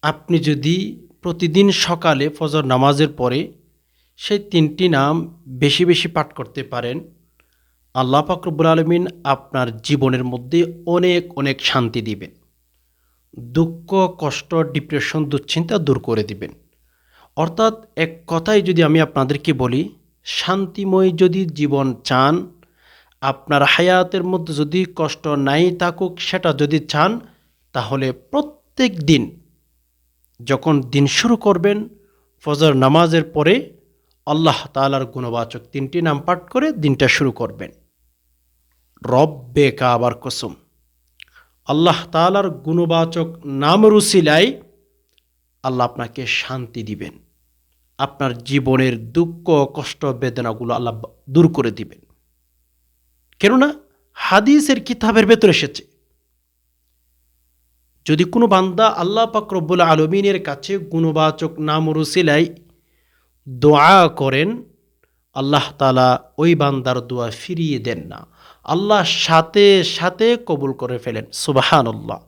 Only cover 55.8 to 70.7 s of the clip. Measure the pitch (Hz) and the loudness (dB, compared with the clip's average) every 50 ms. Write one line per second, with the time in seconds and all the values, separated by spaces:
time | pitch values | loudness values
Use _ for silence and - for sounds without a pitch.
55.8 | - _ _ _ _ _ _ _ _ _ _ _ _ _ _ _ _ _ _ _ | -20 _ _ _ _ _ _ _ _ _ _ _ _ _ _ _ _ _ _ _
56.8 | _ _ _ _ _ _ _ _ _ _ _ _ _ _ _ _ _ _ _ _ | _ _ _ _ _ _ _ _ _ _ _ _ _ _ _ _ _ _ _ _
57.8 | _ _ _ _ _ - 156 156 180 175 - 233 233 220 190 185 185 190 175 180 | _ _ _ _ _ -2 0 0 0 0 2 2 2 4 4 2 2 0 0 2
58.8 | 220 220 - - 170 185 208 220 226 226 226 214 214 214 196 185 165 151 180 180 | 2 2 2 0 -4 -2 0 -2 -2 -2 -2 -6 -6 -4 -6 -6 -2 -2 0 2
59.8 | 175 165 160 156 156 156 180 196 202 202 196 185 190 156 143 139 - - 196 196 | 4 4 4 2 2 0 0 0 0 0 -2 -2 -4 -8 -10 -10 -8 -8 -8 -8
60.8 | - - 165 165 165 160 151 156 156 156 156 - 165 160 165 - 151 151 151 156 | -8 -6 -4 -2 -2 0 0 2 0 0 0 -2 -8 -8 -6 -6 -4 -2 -2 0
61.8 | 160 156 156 156 156 147 - 180 175 156 147 151 170 170 - - _ _ _ _ | 0 -2 -2 -2 -4 -2 -2 0 2 2 4 2 2 0 -4 -16 _ _ _ _
62.8 | _ _ _ _ _ _ _ _ _ _ _ _ _ 135 131 123 131 147 151 143 | _ _ _ _ _ _ _ _ _ _ _ _ _ -16 -8 2 4 4 6 6
63.8 | 147 165 190 196 175 160 170 - 143 135 131 135 156 196 233 240 - _ _ _ | 6 6 8 6 6 4 0 -2 -2 -2 0 0 -2 -2 -4 -8 -12 _ _ _
64.8 | _ _ _ _ _ _ _ _ _ _ _ 135 135 139 147 147 156 - - _ | _ _ _ _ _ _ _ _ _ _ _ -6 -4 0 0 0 0 -2 -4 _
65.8 | 139 135 131 127 127 127 127 - - _ _ - 151 170 170 147 147 139 139 131 | 0 2 4 4 4 4 2 0 -4 _ _ -2 2 2 2 2 2 0 -2 -2
66.8 | 123 127 127 127 117 117 127 123 120 113 110 - - - 180 165 170 156 139 123 | -2 -4 -4 -4 -6 -8 -8 -6 -6 -8 -8 -12 -12 -10 -6 -6 -4 -4 -4 -4
67.8 | 113 120 120 - - - - - - _ _ _ _ - _ _ _ - 151 175 | -6 -8 -8 -8 -10 -16 -18 -18 -20 _ _ _ _ -20 _ _ _ -4 -4 -2
68.8 | 196 208 214 208 180 - - - - - 165 160 160 165 - 208 202 202 196 190 | 2 2 2 2 2 0 -2 -4 0 2 4 4 2 4 2 4 6 6 6 4
69.8 | 175 - - - 165 180 180 - 220 233 240 233 240 - 165 139 135 135 | 2 -2 -4 -4 -4 -4 -2 0 0 0 0 0 -2 -6 -6 -4 -4 -6